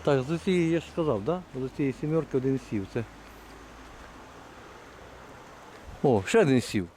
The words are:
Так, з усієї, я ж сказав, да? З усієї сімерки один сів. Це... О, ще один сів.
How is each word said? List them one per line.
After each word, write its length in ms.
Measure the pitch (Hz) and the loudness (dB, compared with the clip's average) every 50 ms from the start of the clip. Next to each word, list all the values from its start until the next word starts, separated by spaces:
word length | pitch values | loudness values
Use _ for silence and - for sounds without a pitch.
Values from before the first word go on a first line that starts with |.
| - | 2
Так, 200 | - 143 135 127 | 2 2 2 2
з 80 | 131 | -2
усієї, 400 | 165 165 - 196 185 180 170 165 | -4 -2 0 2 2 2 2 2
я 80 | 165 165 | 0 0
ж 80 | - - | -2 -4
сказав, 320 | - - 165 151 123 104 98 | -4 -2 0 0 0 0 0
да? 180 | 135 170 185 180 - - | -2 -4 -4 -6 -10 -10
З 80 | 135 127 | -8 -8
усієї 320 | 131 - - 151 135 127 - | -8 -4 -2 -2 -2 -2 -2
сімерки 360 | - 151 156 165 147 - - 135 | -4 -2 -2 -2 -2 0 -4 -2
один 220 | 127 135 135 131 - - | 0 0 -2 -2 -4 -4
сів. 180 | 120 104 95 92 - | -6 -6 -6 -4 -6
Це... 100 | 123 113 - - - - - - - - - - - - - - - - - - - - - - - - - - - - - - - - - - - - - - - - - - - - - - - - - - - - - - - - - - - - | -6 -6 -6 -12 -20 -20 -20 -20 -20 -20 -20 -20 -20 -20 -20 -20 -20 -20 -20 -20 -20 -20 -20 -20 -20 -20 -20 -20 -20 -20 -20 -20 -20 -20 -20 -20 -20 -20 -20 -20 -20 -20 -20 -20 -20 -20 -20 -20 -20 -20 -20 -20 -20 -20 -20 -20 -20 -18 -18 -12 0 2
О, 200 | 147 123 104 95 - | 4 4 4 2 4
ще 140 | - 233 | 4 4
один 200 | 208 147 131 123 | 6 6 4 4
сів. 260 | - - - 107 90 87 - | 2 0 -4 -4 -4 -4 -10